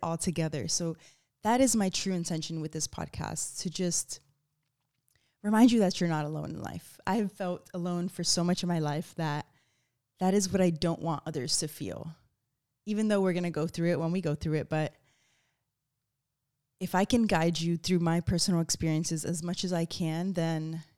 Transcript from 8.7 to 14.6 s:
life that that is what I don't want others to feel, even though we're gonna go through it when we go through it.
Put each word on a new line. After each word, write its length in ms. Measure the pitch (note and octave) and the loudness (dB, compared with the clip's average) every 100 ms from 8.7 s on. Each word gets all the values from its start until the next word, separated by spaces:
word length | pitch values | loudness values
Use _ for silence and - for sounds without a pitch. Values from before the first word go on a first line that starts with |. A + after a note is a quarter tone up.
| E3+ | 0
life 340 | D3+ D3 D#3 | 0 -2 -6
that 320 | - D#3+ D3 - _ _ _ _ _ _ - | -6 -4 -4 -8 _ _ _ _ _ _ -2
that 160 | F#3 | 2
is 160 | G3+ F#3+ | 2 2
what 100 | F#3+ | 2
I 100 | F#3 | 2
don't 320 | D#3 E3+ E3 | 2 0 -2
want 200 | E3 D3+ | -2 -4
others 340 | - D#3 B2 - | -6 -6 -2 -2
to 100 | D3+ | -4
feel, 460 | - F#2 - D#3+ D#3+ _ _ _ _ _ _ - | -6 -10 -8 -12 -16 _ _ _ _ _ _ -6
even 220 | G#3+ G#3+ | -2 2
though 120 | G#3 | 2
we're 120 | F#3+ | 2
gonna 180 | F3 F3 | 2 0
go 160 | D3+ D#3+ | -2 -2
through 240 | - E3+ | 0 0
it 80 | D#3+ | 2
when 140 | E3 | 0
we 80 | F#3 | 0
go 160 | E3+ D3 | -2 -2
through 180 | D#3+ | 0
it. 140 | D3+ | -2